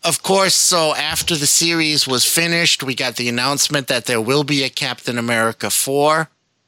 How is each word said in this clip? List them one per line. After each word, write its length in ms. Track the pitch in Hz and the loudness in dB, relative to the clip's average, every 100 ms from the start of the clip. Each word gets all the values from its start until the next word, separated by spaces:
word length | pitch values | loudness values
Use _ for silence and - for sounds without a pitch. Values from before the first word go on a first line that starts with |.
of 180 | 170 - | -4 -2
course, 320 | - 190 185 | 2 2 4
so 400 | - - 180 156 | 2 2 2 0
after 400 | 127 151 - - 160 | 0 -2 -2 -2 -2
the 100 | 143 | 0
series 600 | - 170 165 156 147 135 | 0 2 0 0 0 0
was 180 | 123 | 0
finished, 580 | - 165 170 170 160 - | 0 0 0 2 0 0
we 120 | 135 | -4
got 220 | 123 131 113 | -4 -4 -2
the 120 | 120 | -4
announcement 580 | 120 131 143 - 147 127 | 0 0 0 0 -2 0
that 180 | 127 - | -2 0
there 140 | 117 | -2
will 240 | 110 147 | 2 0
be 180 | 143 143 | 2 0
a 40 | 131 | -2
Captain 500 | - 139 123 - 120 | -4 -6 -6 -6 -4
America 520 | 117 113 113 - 104 | 0 2 0 -2 -4
four, 600 | - 139 139 151 156 156 _ _ _ | -2 0 2 2 2 -2 _ _ _